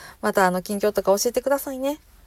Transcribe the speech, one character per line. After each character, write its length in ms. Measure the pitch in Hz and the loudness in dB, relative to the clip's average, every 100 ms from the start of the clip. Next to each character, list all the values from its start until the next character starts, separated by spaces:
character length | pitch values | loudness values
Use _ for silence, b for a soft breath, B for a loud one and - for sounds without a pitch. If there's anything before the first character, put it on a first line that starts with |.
| B B | B B
ま 120 | 214 | -2
た、 140 | 202 185 | 2 2
あ 40 | |
の、 120 | 180 | 0
近 160 | 180 202 | -4 -2
況 120 | 208 | 0
と 120 | 202 | 2
か 140 | 190 202 | 2 2
教 120 | 240 | 2
え 20 | |
て 100 | 247 | -2
く 80 | 262 | -2
だ 100 | 277 | -2
さ 120 | - | -4
い 80 | 262 | -6
ね。 200 | 269 302 - - | -4 -6 -12 -20